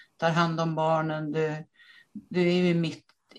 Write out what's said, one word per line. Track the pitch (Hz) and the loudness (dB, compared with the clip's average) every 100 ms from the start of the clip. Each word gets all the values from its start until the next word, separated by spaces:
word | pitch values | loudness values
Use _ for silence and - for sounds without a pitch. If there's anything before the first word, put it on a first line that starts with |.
| - _ | -20 _
tar | 165 | 0
hand | 165 170 160 | 2 0 0
om | 165 | -2
barnen, | 160 160 160 156 156 151 | 0 0 0 0 -4 -4
du, | 156 156 156 - _ - - _ | -2 -2 -4 -12 _ -20 -20 _
du | - - 180 | -20 -6 0
är | 175 180 | 2 4
ju | 180 | 2
mitt | 170 160 139 _ _ _ | 2 -2 -6 _ _ _